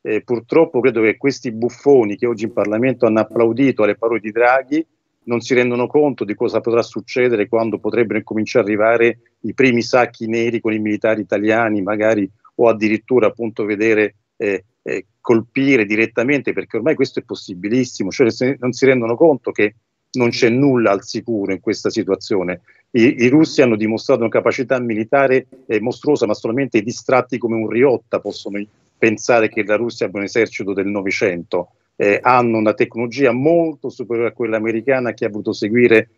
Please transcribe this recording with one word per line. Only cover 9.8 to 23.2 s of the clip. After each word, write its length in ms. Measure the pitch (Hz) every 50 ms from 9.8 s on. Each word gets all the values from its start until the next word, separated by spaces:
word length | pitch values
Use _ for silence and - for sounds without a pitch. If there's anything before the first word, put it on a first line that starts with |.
| 113
sacchi 440 | - - 127 123 113 - - 113
neri 340 | 110 113 117 117 117 113 117
con 120 | - 113 110
i 60 | 110
militari 420 | 107 107 104 101 - 113 110 107
italiani, 600 | 104 90 - 101 104 107 110 113 117 110 107 104 95
magari, 460 | 92 107 107 107 107 113 104 101 95 _ _ _ - _
o 140 | - 123 117
addirittura 580 | 113 107 104 107 107 107 _ - 127 123 110
appunto 380 | 104 90 _ 117 113 104 - 113
vedere, 500 | 104 107 98 107 113 110 107 107 101 _ _ _ _ _
eh, 280 | _ - 104 98 90 - _ _ _ _
eh, 240 | - - 101 90 _ _ _
colpire 640 | _ - 120 113 110 _ _ - 135 139 139 120 107
direttamente, 680 | 98 107 107 113 117 _ - 117 123 147 139 117 - 92
perché 260 | 92 87 - - 113
ormai 160 | 110 151 156
questo 260 | 143 139 135 - -
è 20 | -
possibilissimo, 880 | _ 101 92 - - 101 87 87 104 110 127 127 123 - - 104 95
cioè 200 | 87 - 139 113
se 260 | 113 - 131 123 139 127
non 140 | - 127 120
si 140 | 123 -
rendono 280 | 139 135 127 117 113 120
conto 380 | 117 156 170 143 127 _ - 95
che 220 | - 107 104 - _ _ _ _ _ _ _ _
non 160 | 127 123 117
c'è 220 | 113 - - 117
nulla 400 | 117 127 139 143 131 123 113 104
al 140 | 98 98 -
sicuro 480 | - - 117 - - 117 107 98 95 95
in 80 | 87
questa 280 | _ - 104 - - 104
situazione. 720 | - 113 98 82 95 92 - - 117 98 90 87 90 90 _ _ _ _ _ _
I, 320 | _ 123 113 123 123 -